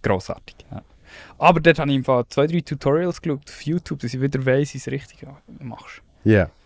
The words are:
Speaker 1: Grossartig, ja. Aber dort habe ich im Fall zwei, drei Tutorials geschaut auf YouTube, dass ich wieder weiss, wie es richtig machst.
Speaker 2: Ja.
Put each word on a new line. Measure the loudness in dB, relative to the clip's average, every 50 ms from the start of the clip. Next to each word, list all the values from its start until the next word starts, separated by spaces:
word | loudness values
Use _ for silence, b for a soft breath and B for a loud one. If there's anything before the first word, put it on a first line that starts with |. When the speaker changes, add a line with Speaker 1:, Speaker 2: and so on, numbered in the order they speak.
| -2
Speaker 1:
Grossartig, | 0 0 0 -2 -6 -10 -12 -14 -20 -20 -20 -20 -18 -16
ja. | -16 -16 _ _ _ B B B B B B B B
Aber | 4 4 6 6
dort | 6 6 6 4
habe | 4 0
ich | 0 0
im | 0
Fall | 2 2 0 0 0
zwei, | 0 0 0 2
drei | 0 -2 -4
Tutorials | -4 -6 -4 -2 0 0 0 0 -2 -4 -4 -4
geschaut | -6 -6 -6 -8 -14
auf | -20 -10 -6
YouTube, | -4 -4 -4 -4 -6 -8 -8
dass | -8 -8 -6
ich | -4
wieder | -4 -2 -2 -2 0
weiss, | 0 2 2 0 -2 -6
wie | -10
es | -10 -8
richtig | -8 -10 -10 -14 -20 -20 -20 -20 -20 -20 _ -20 -20 -16
machst. | -14 -14 -14 -16 -18 -20 -20 -20 -20 _ _ _ 2
Speaker 2:
Ja. | 4 4 4 4 0 -4 _ -20